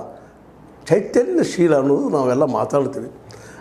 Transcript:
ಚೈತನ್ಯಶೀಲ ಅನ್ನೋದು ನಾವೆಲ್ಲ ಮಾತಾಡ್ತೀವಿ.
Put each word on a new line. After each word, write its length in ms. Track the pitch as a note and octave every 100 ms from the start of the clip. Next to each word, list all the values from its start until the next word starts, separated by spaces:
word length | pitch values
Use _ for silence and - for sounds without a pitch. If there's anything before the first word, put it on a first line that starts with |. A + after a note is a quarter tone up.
| - - - - - - - - -
ಚೈತನ್ಯಶೀಲ 840 | F#3+ G3 A#3+ B3+ F4 G#3 - E3+ D3
ಅನ್ನೋದು 340 | C3+ C#3+ C#4
ನಾವೆಲ್ಲ 340 | E3 B2+ B2
ಮಾತಾಡ್ತೀವಿ. 680 | D3 A2 A#2 C#3+ C3 - A2+ - - - - -